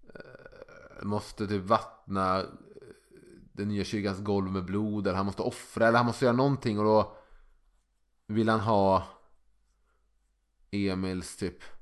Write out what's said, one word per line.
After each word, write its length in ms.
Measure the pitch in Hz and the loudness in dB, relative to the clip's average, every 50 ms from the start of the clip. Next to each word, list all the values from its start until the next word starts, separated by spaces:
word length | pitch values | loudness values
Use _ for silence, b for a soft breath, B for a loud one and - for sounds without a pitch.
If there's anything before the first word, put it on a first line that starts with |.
| - - - | -20 -20 -20
eh, 880 | - - 139 127 - - - - - - - - - - - - - - | -20 -20 -20 -20 -20 -20 -20 -20 -20 -20 -20 -20 -20 -20 -20 -18 -12 -6
måste 440 | 101 104 104 - - - - 110 95 | -4 -4 -4 -6 -8 -8 -6 -4 -2
typ 160 | 104 101 90 | -2 -2 2
vattna, 760 | 95 113 110 - - - - _ - 98 98 95 92 92 95 | 2 2 2 2 -2 -18 -20 _ -6 -2 -2 0 2 0 0
eh, 60 | 92 - - - - - - - - - - _ _ _ - - - - - 62 - - _ | -2 -4 -10 -18 -20 -20 -20 -20 -20 -20 -20 _ _ _ -20 -20 -20 -20 -20 -20 -20 -18 _
den 140 | - 101 104 | -6 -4 -2
nya 160 | 104 101 95 | -2 -2 -2
kyrkans 360 | - - 107 98 101 98 92 | -2 -2 -2 -2 -2 -4 -4
golv 320 | 101 101 101 101 98 92 | -2 0 0 0 0 0
med 140 | 95 95 90 | -2 -4 -4
blod, 420 | 90 95 101 107 107 104 104 98 98 | -2 -2 -2 -2 0 -2 -2 -2 -2
eller 100 | 92 95 | 0 0
han 80 | 98 | -2
måste 160 | 98 95 - | -2 -2 -2
offra, 460 | - 127 123 - - - - - 113 113 | -4 -4 -4 -6 -16 -12 0 4 4 6
eller 100 | 117 120 | 6 6
han 80 | 123 | 4
måste 200 | 120 113 - 139 | 2 0 2 2
göra 100 | 123 120 | 2 4
någonting, 440 | 123 135 139 143 131 - 127 107 104 | 4 4 2 2 0 -2 -2 0 2
och 60 | 107 | 4
då 320 | 107 107 107 101 - B B B B B B B B B B B _ _ _ _ _ _ _ _ _ _ _ _ _ | 4 6 4 4 2 B B B B B B B B B B B _ _ _ _ _ _ _ _ _ _ _ _ _
vill 220 | 107 107 110 110 | 0 0 2 2
han 100 | 110 110 | 2 2
ha 480 | 101 113 110 101 98 95 95 92 90 - - - _ - - _ _ _ _ _ _ _ _ _ _ _ _ _ _ _ _ _ _ _ _ _ _ _ _ _ _ _ | 2 2 2 4 4 6 4 4 2 -2 -16 -20 _ -20 -20 _ _ _ _ _ _ _ _ _ _ _ _ _ _ _ _ _ _ _ _ _ _ _ _ _ _ _
Emils 680 | - 101 101 98 95 92 95 92 92 92 87 - - - | -4 -2 -2 0 -2 -2 -4 -4 -4 -6 -8 -10 -10 -8
typ 260 | 104 90 87 - - - - - | -8 -8 -8 -10 -16 -16 -16 -16